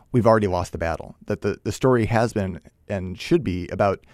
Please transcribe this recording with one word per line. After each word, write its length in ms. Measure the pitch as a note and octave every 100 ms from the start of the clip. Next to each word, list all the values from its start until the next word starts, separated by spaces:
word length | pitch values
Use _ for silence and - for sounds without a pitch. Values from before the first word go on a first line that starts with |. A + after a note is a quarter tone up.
| _
we've 160 | B2+ A2
already 220 | A2 G2+
lost 240 | F2+ E2+
the 60 | E2+
battle, 360 | E2 D#2 - - -
that 160 | G#2
the, 180 | G2+ -
the 80 | -
story 360 | - C3 B2 G#2
has 260 | A2+ A#2
been 280 | G#2+ F#2+ E2 - _ -
and 320 | G2+ F#2 F2+
should 240 | - F3
be 240 | G2+ F2+ F2
about 360 | G2+ G2+ F#2 _